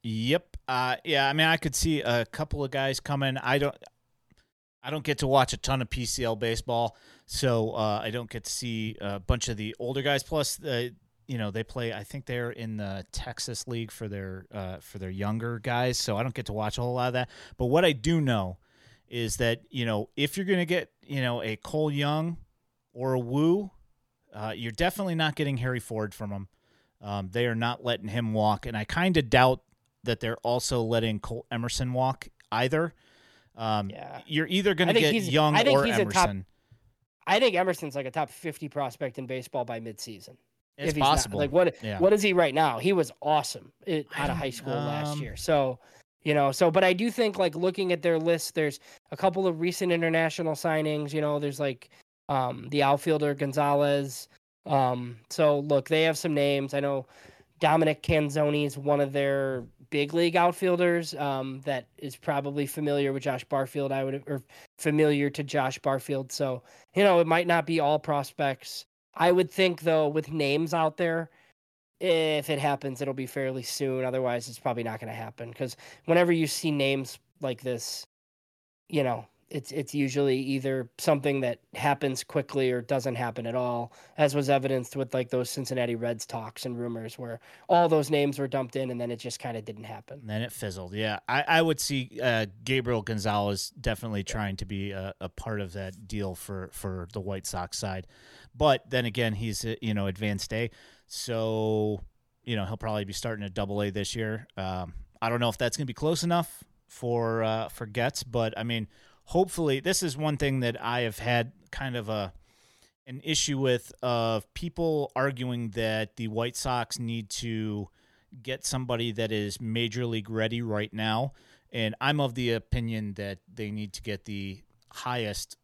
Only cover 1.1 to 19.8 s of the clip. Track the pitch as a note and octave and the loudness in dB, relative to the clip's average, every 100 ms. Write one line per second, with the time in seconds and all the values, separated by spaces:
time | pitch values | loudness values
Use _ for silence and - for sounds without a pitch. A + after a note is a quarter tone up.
1.1 | C#3+ C#3 D3+ D#3+ D#3+ D#3 - E3 D3+ - | 2 4 4 4 4 0 0 0 2 2
2.1 | A#2+ A2+ - D#3 D3 C#3 C3+ C3+ C3 - | 2 0 -4 -6 -4 -2 -2 -2 -2 -2
3.1 | C#3 C3+ C3 B2 C#3 C#3+ - - _ _ | 0 0 -2 0 2 2 -4 -20 _ _
4.1 | _ _ _ _ _ _ _ B2+ D3+ D3+ | _ _ _ _ _ _ _ -8 -4 -2
5.1 | C#3 C3+ C3+ B2+ A2+ - C3+ A#2+ - A#2 | 0 4 6 6 0 -2 -2 -2 -4 -4
6.1 | - A#2 A2 A#2 A2+ - A#2 A#2 - - | -2 -2 0 0 -2 0 0 0 -4 -20
7.1 | - - - C3 A#2 A2 A2+ G#2+ G#2 - | -20 -10 0 2 2 2 0 0 0 -2
8.1 | A#2 A#2 A#2 - - A#2+ A2+ A2 - G2+ | -6 -8 -10 -8 -6 -4 -4 -6 -6 -8
9.1 | G2+ F#2 B2 - G#2 G#2+ - A#2+ C3+ C#3 | -6 -2 -2 0 -4 -6 -6 -6 -2 0
10.1 | C#3 - D#3 C#3 - D3+ A#2+ B2 - _ | 0 0 -2 -2 -4 -2 -2 -2 -8 _
11.1 | _ - B2 G#2+ G#2 A2 B2+ A#2 G#2 G2+ | _ -8 -4 -4 -4 -6 -6 -6 -8 -10
12.1 | C#3 C3 B2 A#2+ - A2+ G#2+ G2+ G2 - | -12 -8 -6 -6 -8 -8 -6 -6 -8 -8
13.1 | - - A#2+ - A#2 - A#2 A2 - G#2+ | -8 -8 -8 -8 -8 -6 -6 -6 -8 -8
14.1 | G2+ F#2+ F#2+ - G#2 F#2 F2+ - G2+ F#2 | -6 -8 -10 -12 -10 -8 -10 -14 -10 -8
15.1 | F#2+ G2+ A2+ A#2 A#2 B2+ A#2+ B2+ A#2+ - | -2 -2 -2 -4 -4 0 2 2 0 0
16.1 | G#2 B2 A#2 A2 G#2+ G#2+ A2+ A#2+ B2 B2 | 0 -2 -4 -6 -4 -2 -2 -2 0 0
17.1 | B2+ B2 - - - B2 D3+ F3+ C3+ C3 | 0 -4 -10 -20 -4 2 6 6 2 2
18.1 | E3 C#3 A2+ F#2 F#2 _ _ - - _ | 2 4 2 0 -6 _ _ -20 -20 _
19.1 | A#2+ A2+ - A#2+ A#2 _ C3 | -6 -4 0 0 0 _ -4